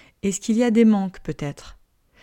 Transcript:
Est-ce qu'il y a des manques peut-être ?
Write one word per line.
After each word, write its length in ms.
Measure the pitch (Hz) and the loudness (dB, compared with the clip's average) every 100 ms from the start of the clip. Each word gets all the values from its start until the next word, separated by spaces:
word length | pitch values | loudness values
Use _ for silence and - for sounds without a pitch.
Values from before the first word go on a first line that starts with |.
| - _ | -20 _
Est-ce 180 | 196 185 | -8 -6
qu'il 180 | - 220 | -4 0
y 60 | |
a 80 | 240 | 2
des 140 | 226 220 | 4 4
manques 340 | 202 190 - | 2 -2 -10
peut-être ? 560 | - 147 147 - - - _ _ _ _ | -12 -10 -10 -12 -18 -20 _ _ _ _